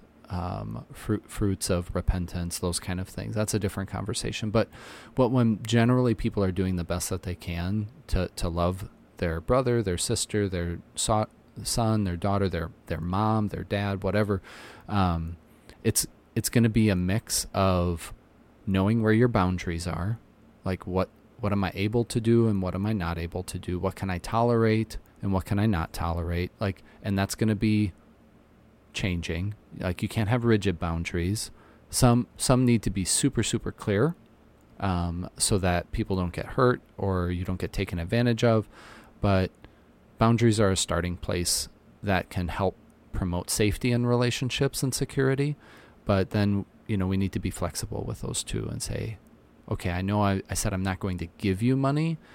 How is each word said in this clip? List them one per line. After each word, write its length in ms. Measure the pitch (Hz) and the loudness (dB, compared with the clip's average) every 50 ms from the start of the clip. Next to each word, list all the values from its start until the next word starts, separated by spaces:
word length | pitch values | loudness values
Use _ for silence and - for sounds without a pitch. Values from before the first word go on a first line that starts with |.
| - - _ _ - - | -14 -20 _ _ -14 -8
um, 560 | 98 90 87 90 98 101 - 107 - 113 - - - | -6 -6 -4 -4 -6 -6 -8 -8 -10 -10 -12 -14 -16
fruit, 320 | - - - 110 101 - - | -10 -4 -4 -4 -4 -4 -6
fruits 400 | - - 107 101 95 - - - | -6 -2 0 0 0 0 -2 -2
of 220 | 95 87 87 - - | -2 -2 -2 -2 -4
repentance, 640 | 92 87 - - 92 87 85 - 90 87 87 - - | -4 0 0 0 0 -2 -4 -4 -4 -4 -4 -4 -4
those 180 | - 90 87 - | -2 -2 -2 -4
kind 180 | - - 90 90 | -4 -6 -6 -6
of 80 | 92 - | -6 -8
things. 260 | - - - 110 110 | -8 -10 -8 -4 -2
That's 180 | 107 107 - - | -2 -2 0 0
a 60 | 107 | -2
different 320 | 92 98 - - 98 - | -2 -2 -4 -4 -6 -6
conversation. 600 | - 104 101 101 110 - - 117 110 - - 107 | -6 -8 -6 -6 -6 -6 -6 -6 -6 -6 -4 -2
But, 180 | 101 113 104 - - - - - - - - - - | 0 0 0 0 -4 -16 -20 -18 -18 -20 -20 -6 -2
but 140 | - 131 117 | 0 2 2
when 320 | 127 127 120 113 110 95 113 | 4 4 4 4 2 0 0
generally 500 | 110 113 120 117 120 127 127 127 123 113 | 0 2 4 4 6 4 4 4 2 0
people 280 | - - 117 - 104 98 | 0 -2 -2 0 0 0
are 100 | 95 90 | 0 0
doing 240 | 92 95 92 92 | 0 0 0 0
the 80 | 90 85 | -2 -2
best 260 | - 87 90 - - | -2 -4 -4 -4 -4
that 140 | 95 87 - | -6 -6 -6
they 100 | 95 90 | -6 -8
can 540 | - - - 85 85 87 92 101 107 107 104 - - - | -8 -6 -6 -6 -4 -2 -2 -2 -2 -4 -6 -10 -16 -8
to, 240 | - - 95 90 - - | -2 -2 0 0 -2 -4
to 120 | - - 87 | -4 -4 -2
love 400 | 82 85 85 87 92 95 - - - - - - _ - | 0 0 0 0 0 -2 -6 -12 -16 -18 -20 -18 _ -4
their 220 | 95 85 80 82 | -4 -2 -2 -2
brother, 420 | 80 - 123 127 131 127 120 117 113 | -2 0 2 2 2 2 2 0 0
their 160 | 95 87 85 | 0 -2 -2
sister, 500 | - - 120 - - - - 107 104 98 | -2 -2 -2 -2 -4 -2 -2 0 0 0
their 300 | 92 90 85 85 87 87 - - - | -2 -2 -2 -4 -4 -6 -10 -12 -8
so-, 320 | - - - 113 107 110 - - - - - - - 110 | -4 0 0 2 2 0 -2 -6 -14 -20 -20 -16 -10 -6
son, 420 | - - - 117 110 110 107 104 | -4 -2 0 2 2 2 2 2
their 120 | 92 87 | 0 -2
daughter, 320 | 87 85 101 98 101 101 95 | -2 0 0 2 2 0 0
their, 220 | 85 85 82 80 - - - | 0 -2 -4 -6 -8 -12 -10
their 140 | - 85 78 80 | -8 -6 -4 -4
mom, 460 | 87 87 98 107 110 110 110 107 101 | -2 0 0 2 2 2 2 0 0
their 160 | - - 98 | -2 -6 -6
dad, 380 | - 104 101 101 101 101 95 98 | -2 -2 -2 0 0 -2 -2 -2
whatever, 380 | 95 92 104 107 101 104 92 - - - - - - - - - - | 0 2 2 2 2 0 -2 -2 -8 -18 -18 -18 -18 -20 -18 -8 -2
um, 480 | 104 101 95 90 85 82 82 82 87 - - - - - - - - - - | 2 2 4 4 2 0 -2 -6 -8 -12 -16 -20 -20 -20 -20 -20 -12 -6 -2
it's, 240 | 110 104 - - - - - _ _ - | 0 0 0 -2 -4 -8 -18 _ _ -6
it's 140 | 113 110 - | -4 -2 0
gonna 220 | - 120 117 117 | 2 4 4 4
be 180 | 107 113 110 107 | 4 4 4 4
a 80 | 95 | 4
mix 500 | 90 90 90 95 - - - - - - - - | 4 2 2 0 -2 -2 -2 -4 -4 -4 -2 0
of 640 | 101 95 95 92 90 87 87 87 85 - - - - - _ _ - - _ - - - | 2 4 4 4 4 2 0 -2 -4 -6 -12 -16 -18 -20 _ _ -20 -20 _ -20 -12 -4
knowing 360 | 104 95 95 95 101 113 117 110 | 0 2 2 4 4 2 2 4
where 100 | 110 110 | 4 4
your 160 | 110 123 123 | 6 4 4
boundaries 580 | 117 113 92 90 92 87 - - 85 85 85 | 4 4 2 2 2 0 -2 -4 -4 -4 -4
are, 320 | 87 82 82 87 98 117 113 - - _ _ - - - _ - | -4 -4 -4 -2 -4 -4 -6 -8 -16 _ _ -20 -20 -18 _ -6
like, 220 | 95 92 90 - | -4 -4 -4 -4
what, 240 | 95 90 92 92 - _ - - - - - | -2 0 0 0 -2 _ -16 -20 -20 -10 -6
what 140 | 113 101 101 | -2 0 0
am 100 | 101 98 | 0 0
I 60 | 85 - | -2 -2
able 300 | 87 98 107 110 120 117 | -2 -2 0 2 0 0
to 140 | - - 123 | 0 -2 0
do 300 | 110 113 117 117 113 113 | 2 4 4 6 6 4
and 140 | 104 98 92 | 2 2 0
what 120 | 90 90 | -2 -2
am 120 | 92 98 | -2 -2
I 80 | 107 110 | -2 -2
not 240 | 104 85 82 85 82 | -2 -2 -2 -2 -4
able 240 | 85 85 - 87 90 | -4 -6 -6 -6 -8
to 160 | - - 90 | -6 -8 -8
do? 200 | - - 90 90 | -6 -4 -4 -2
What 160 | 90 95 87 | -2 -4 -4
can 140 | - - 98 | -4 -4 -4
I 80 | 90 | -4
tolerate 800 | 85 - - - 113 117 120 120 117 113 110 110 110 113 - - - - - - - | -4 -4 -2 0 2 2 4 4 4 4 4 4 2 0 -2 -6 -12 -14 -16 -14 -8
and 140 | - 101 98 | -4 -2 0
what 100 | 95 - | 0 0
can 140 | - 101 101 | 0 0 2
I 80 | 101 | 2
not 260 | 113 104 82 78 - - | 2 2 2 0 -4 -4
tolerate? 580 | - 80 82 82 85 85 85 85 85 90 - - - | -4 -4 -2 -2 -2 -2 -2 -2 -2 -2 -4 -4 -4
Like, 240 | 107 98 95 - - - - - - | -4 -4 -4 -6 -10 -20 -18 -10 -4
and 160 | 98 98 98 | -2 0 0
that's 160 | 98 98 - | 0 0 -2
gonna 200 | - 117 110 110 | 0 0 0 2
be 380 | 95 - 107 107 107 104 98 - - - - - _ - - _ - _ _ _ _ - - _ _ _ _ - | 2 2 2 4 4 2 0 -2 -8 -16 -20 -20 _ -20 -20 _ -20 _ _ _ _ -20 -20 _ _ _ _ -10
changing. 600 | - - 98 90 87 82 - 82 85 90 104 107 - - - - - | -6 -4 -2 -2 -2 -2 -4 -4 -4 -4 -6 -6 -10 -14 -18 -10 -6
Like, 240 | 95 92 90 - - | -4 -4 -4 -2 -4
you 60 | 101 | -4
can't 200 | - 113 113 98 | -2 -2 0 0
have 160 | 123 123 117 | 0 2 4
rigid 340 | 117 113 104 95 101 90 82 | 4 4 4 4 2 -2 0
boundaries. 720 | - 85 82 85 85 - - 87 85 90 104 110 - - - - - - - - _ - | -2 -2 -2 -2 -4 -4 -2 -2 -2 -2 -2 -4 -6 -10 -14 -18 -20 -20 -20 -20 _ -8
Some, 360 | - - - 123 120 120 120 - - | 0 4 6 6 6 4 2 -2 -6
some 280 | - - - 131 123 127 | -4 0 2 4 4 4
need 180 | 123 120 110 - | 4 4 4 2
to 80 | 107 | 0
be 140 | 95 98 92 | -2 -2 -2
super, 380 | - - - - 143 - - 107 | 0 0 2 2 2 2 0 0
super 300 | - - 110 - - - | 0 0 -2 -4 -4 -10
clear, 420 | - - - 101 98 120 160 175 - - - _ _ _ - - _ _ - - - | -6 -2 0 2 4 2 2 0 -2 -10 -20 _ _ _ -20 -20 _ _ -20 -12 -6
um, 480 | - 98 92 87 85 85 85 87 90 - - | -2 -2 0 0 0 -2 -2 -4 -6 -8 -6
so 220 | - - - 113 98 | -2 0 0 2 2
that 320 | 90 92 87 87 87 - - | 2 2 2 0 0 -2 -2
people 240 | - 110 - 98 | -4 -2 -2 -2
don't 160 | 92 90 87 85 | -2 -2 -2 -4
get 140 | - - | -6 -8
hurt 340 | - - - 131 123 123 - - - - | -4 0 4 4 4 4 2 -2 -12 -10
or 340 | - 104 98 95 90 87 87 | -4 -2 0 0 0 0 0
you 140 | 90 87 92 | -2 -2 -2
don't 160 | 92 92 90 | -4 -4 -4
get 120 | - - - | -4 -4 -4
taken 260 | - 101 - - 85 | -4 -4 -2 -2 -4
advantage 440 | 82 80 113 117 120 123 117 110 123 | -4 0 0 2 2 2 2 4 4
of. 240 | 120 113 110 104 - - - - - - - - - - - | 4 4 4 2 -2 -8 -20 -20 -20 -20 -20 -20 -20 -8 -2
But 300 | - 101 98 92 92 - - _ - - - _ _ _ - _ _ - - - | 2 2 4 4 2 0 -4 _ -20 -20 -20 _ _ _ -20 _ _ -10 -2 2
boundaries 420 | 113 113 117 110 120 117 107 104 | 4 4 4 6 4 4 4 4
are 100 | 110 98 | 4 4
a 60 | 95 | 4
starting 400 | 92 - - 85 85 85 87 87 | 2 0 0 0 0 0 -2 -4
place 520 | 87 - - 95 90 87 - - - - - - - _ - - - - | -6 -6 -4 -2 -2 0 0 0 -2 -2 -6 -12 -20 _ -20 -18 -8 -2
that 280 | 101 98 90 87 - | 0 0 0 0 -2
can 180 | - 95 90 85 | -4 -4 -4 -4
help 280 | - - 98 92 - - - - - _ - - - | -2 -2 -2 -2 -2 -4 -10 -20 -20 _ -16 -8 -4
promote 380 | - 98 92 87 87 90 - | -2 -2 -2 -2 -2 -4 -2
safety 420 | - - 110 104 98 - - 127 120 | 0 2 2 2 2 0 0 0 2
in 140 | 120 120 | 2 2
relationships 760 | 120 120 120 123 120 117 - 135 123 - - 143 135 - - - | 2 2 2 2 2 0 -2 -2 -2 -2 0 0 0 0 -2 -2
and 120 | 131 123 | -2 -2
security. 640 | - 139 - - 139 135 131 135 135 143 147 151 - - - - - - - - - - | -2 -4 -4 0 0 2 2 2 2 0 -2 -2 -4 -10 -20 -20 -20 -20 -20 -20 -8 -2
But 260 | - 101 95 95 - | 2 2 2 2 2
then, 340 | - 107 101 104 101 98 95 - - - - | 0 2 2 2 2 0 -2 -6 -10 -14 -6
you 100 | - 110 | -4 -2
know, 100 | 98 92 | 0 0
we 100 | 92 95 | 0 0
need 160 | 95 98 95 - | 0 0 0 -2
to 60 | - | -2
be 120 | - 95 | -4 -4
flexible 540 | - - 90 85 - - - 104 107 104 - | -4 -4 -4 -4 -4 -6 -8 -6 -6 -6 -6
with 140 | - - - | -6 -8 -8
those 220 | - - - - - | -8 -8 -6 -6 -6
too 240 | - - 107 107 - | -6 -4 -4 -4 -6
and 120 | - - - | -6 -8 -6
say, 340 | - - - 104 110 110 - - - - - _ _ _ - - - | -6 -6 -6 -6 -8 -8 -12 -16 -20 -20 -20 _ _ _ -16 -10 -6
"Okay, 200 | 110 - - 92 | -6 -4 -4 -4
I 120 | 85 92 95 | -2 -2 -2
know 200 | 95 104 104 104 | 0 0 2 2
I, 200 | 98 98 98 - - | 2 2 0 -2 -4
I 40 | 101 | -4
said 180 | - - 110 98 | -4 -2 -2 -2
I'm 80 | 92 92 | -2 -2
not 180 | 98 92 - | -2 -4 -4
going 160 | - 98 92 85 | -4 -4 -4 -4
to 80 | 87 85 - - | -6 -8 -8 -4
give 240 | - 101 95 92 113 | 0 0 0 2 2
you 140 | 123 131 | 2 2
money, 420 | 135 135 135 139 147 156 165 165 156 - - | 2 2 0 0 0 0 -2 -2 -4 -8 -16